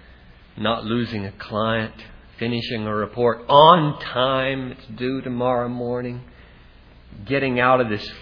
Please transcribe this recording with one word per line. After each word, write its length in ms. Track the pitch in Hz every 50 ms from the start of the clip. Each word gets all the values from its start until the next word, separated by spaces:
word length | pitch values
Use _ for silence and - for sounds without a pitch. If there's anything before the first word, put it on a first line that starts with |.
| - - - - - - - - - - - -
not 260 | 104 107 117 113 110
losing 420 | 107 113 120 117 107 117 104 98
a 60 | 98
client, 640 | 98 - - - 117 104 110 113 113 113 110 113 - - - - - - - - - -
finishing 480 | 117 117 120 117 113 - 127 110 107
a 80 | 107 107
report 480 | 107 104 101 - 120 120 117 113 117 - -
on 520 | 135 143 156 160 175 175 151 147 147 -
time, 720 | - - - 123 127 135 135 131 131 135 135 135 131 123
it's 140 | 120 - - - 110 107
due 240 | 123 127 135 131
tomorrow 460 | 127 127 123 120 123 127 127 120 123 123
morning, 540 | 123 123 123 120 123 123 123 123 120 123 123 - - - - - - - - - - - - - - - - - - - 101
getting 340 | 101 135 139 135 135 123 123
out 220 | 123 127 131 127
of 80 | 123 113
this 180 | 104 98 - - - -